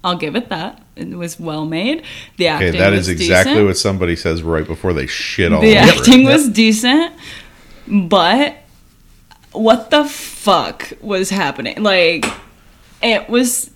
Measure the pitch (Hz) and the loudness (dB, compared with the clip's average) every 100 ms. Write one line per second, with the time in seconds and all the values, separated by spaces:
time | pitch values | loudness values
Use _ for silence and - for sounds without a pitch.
0 | 180 175 175 196 240 170 170 - _ - | -4 -4 -4 -6 -6 -8 -10 -14 _ -16
1 | - 175 170 - 165 156 156 160 220 320 | -14 -10 -12 -10 -10 -8 -6 -4 -4 -6
2 | - - - - 175 156 90 85 98 98 | -10 -20 -20 -4 -2 0 -2 2 2 2
3 | 90 85 85 92 92 104 101 90 107 95 | 0 -4 2 2 2 2 2 0 -2 -2
4 | 90 82 87 82 82 80 78 82 92 80 | -2 -2 -4 -4 -2 -4 -4 -6 -2 -2
5 | 76 - - - 87 202 220 208 - - | -4 -8 -8 -2 0 4 4 6 6 4
6 | - 254 262 302 277 196 220 220 247 285 | 6 6 6 4 2 2 2 2 2 2
7 | 339 - - - - - - - - 202 | 0 -6 -20 -20 -20 -20 -20 -20 -4 -2
8 | 175 185 170 233 285 - - _ _ _ | 2 2 4 2 0 -4 -20 _ _ _
9 | _ _ _ _ _ - 220 247 - 302 | _ _ _ _ _ -2 2 2 2 0
10 | 285 - - - - 175 95 - - - | 0 -8 -14 -6 0 0 0 -10 -16 -14
11 | - 190 190 196 151 143 117 - 214 185 | -6 -4 -2 -2 -4 -4 -10 -2 2 4
12 | 165 170 - - - _ _ _ _ _ | 2 0 -6 -10 -20 _ _ _ _ _
13 | 233 214 - 240 254 - - | -2 -2 0 0 0 -4 -10